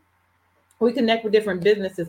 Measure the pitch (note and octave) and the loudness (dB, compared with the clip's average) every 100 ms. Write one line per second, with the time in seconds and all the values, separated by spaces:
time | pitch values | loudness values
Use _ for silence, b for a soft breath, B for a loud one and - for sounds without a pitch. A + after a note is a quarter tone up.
0 | _ _ _ _ _ _ _ - A#3 - | _ _ _ _ _ _ _ -2 -2 2
1 | A3+ A3+ G#3+ G#3+ G#3 F#3 F#3+ G#3 F#3+ F#3+ | 0 0 0 0 0 0 0 0 -2 -6